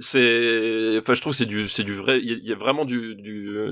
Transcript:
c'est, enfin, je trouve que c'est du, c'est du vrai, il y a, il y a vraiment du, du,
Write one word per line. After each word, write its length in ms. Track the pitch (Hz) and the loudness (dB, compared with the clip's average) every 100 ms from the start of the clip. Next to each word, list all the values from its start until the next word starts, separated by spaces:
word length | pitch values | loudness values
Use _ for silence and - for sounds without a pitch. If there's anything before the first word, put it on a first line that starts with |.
| - 135 | 0 4
c'est, 840 | 123 117 117 113 110 113 110 110 | 6 6 4 2 2 0 2 0
enfin, 140 | 110 | 2
je 80 | 123 | 0
trouve 120 | 156 | 0
que 40 | 131 | -2
c'est 80 | 113 | -2
du, 220 | 104 101 | -2 -4
c'est 160 | - | -4
du 100 | 101 | -4
vrai, 260 | 101 101 131 | -4 0 0
il 80 | 120 | 0
y 40 | |
a, 40 | 117 | -6
il 80 | 107 | -6
y 20 | |
a 40 | 104 | -4
vraiment 300 | 113 147 139 | -2 0 -2
du, 300 | 123 113 101 | -4 -6 -12
du, 360 | 104 104 101 104 107 | -12 -12 -8 -6 -6